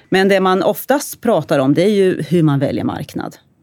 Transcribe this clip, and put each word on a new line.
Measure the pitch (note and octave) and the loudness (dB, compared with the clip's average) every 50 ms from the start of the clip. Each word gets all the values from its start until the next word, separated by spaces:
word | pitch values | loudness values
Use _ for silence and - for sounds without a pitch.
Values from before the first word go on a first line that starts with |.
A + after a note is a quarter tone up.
| _ - | _ -2
Men | F#3 F#3+ F#3+ G3 | 0 2 2 4
det | G3+ F#3+ | 2 2
man | F#3+ F#3 F#3 G3 | 2 2 0 2
oftast | - - - - - - C4 D4 - - - - | 0 0 -2 -2 -2 -2 -2 -2 -2 -6 -12 -6
pratar | - A#3+ G#3 D#3+ D3+ - E3 C#3 | -2 0 0 0 0 0 0 0
om, | C3 C3+ D3 | 2 2 2
det | D3+ F3 | 2 2
är | G#3+ G#3+ | 2 2
ju | G3 F#3+ F#3 - - | 2 2 0 0 -2
hur | D#3 - F3 F3 | -4 -2 0 2
man | D#3 D3+ C#3 C3+ | 2 2 2 0
väljer | C#3 - - - - | 0 -2 -2 -4 -4
marknad. | A#2 - - - - - - - - - - _ _ _ _ | -6 -6 -6 -10 -10 -10 -10 -10 -12 -14 -18 _ _ _ _